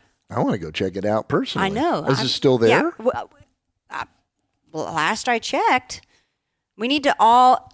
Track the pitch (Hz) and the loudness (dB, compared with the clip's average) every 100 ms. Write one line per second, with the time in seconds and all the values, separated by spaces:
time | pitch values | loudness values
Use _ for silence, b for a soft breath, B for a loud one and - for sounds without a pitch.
0 | b b - 117 139 110 80 78 95 92 | b b -8 -4 -2 -4 -6 -4 -4 -4
1 | 101 110 - 156 262 160 190 208 339 196 | -2 -2 -2 -4 -4 -4 -4 -2 -2 -2
2 | 139 131 127 - 143 127 113 - 320 - | -2 -2 -2 0 2 4 4 2 0 -4
3 | 226 117 - _ _ _ _ _ _ - | -4 -4 -6 _ _ _ _ _ _ -12
4 | - _ _ _ _ _ _ 160 101 160 | -12 _ _ _ _ _ _ -10 -6 -2
5 | 160 220 - 233 - 285 453 254 - - | -2 -2 -2 -4 -2 -2 0 0 -2 -18
6 | _ _ _ _ _ _ _ - 233 294 | _ _ _ _ _ _ _ -8 -4 0
7 | 277 - 220 240 254 254 - | 0 2 6 6 6 4 -2